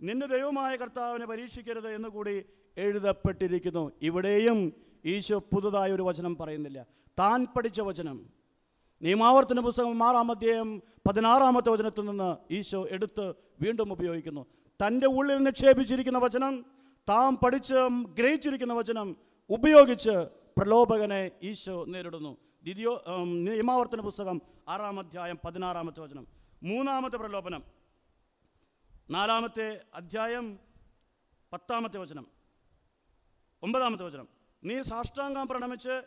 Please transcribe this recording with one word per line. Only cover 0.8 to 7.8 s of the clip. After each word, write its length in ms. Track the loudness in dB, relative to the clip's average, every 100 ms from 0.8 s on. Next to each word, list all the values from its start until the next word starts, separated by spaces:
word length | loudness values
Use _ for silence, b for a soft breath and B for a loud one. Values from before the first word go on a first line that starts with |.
കർത്താവിനെ 440 | -8 -8 -8 -8 -8
പരീക്ഷിക്കരുത് 580 | -10 -12 -14 -12 -10 -10 -10
എന്നുകൂടി 400 | -10 -8 -6 -8 -10 b b -6
എഴുതപ്പെട്ടിരിക്കുന്നു. 1080 | -4 0 -2 0 -2 -2 -2 -2 -2 -4 -6 -4
ഇവിടെയും 560 | -4 -2 2 4 4 4 0 -4 B B
ഈശോ 320 | -6 -4 -2 -4 0
പുതുതായ 360 | -2 0 0 0 0
ഒരു 80 | -2
വചനം 240 | -4 -6 -8
പറയുന്നില്ല. 380 | -8 -10 -10 -14 -20 b b 0
താൻ 200 | 2 2 0
പഠിച്ച 260 | -2 -4 -4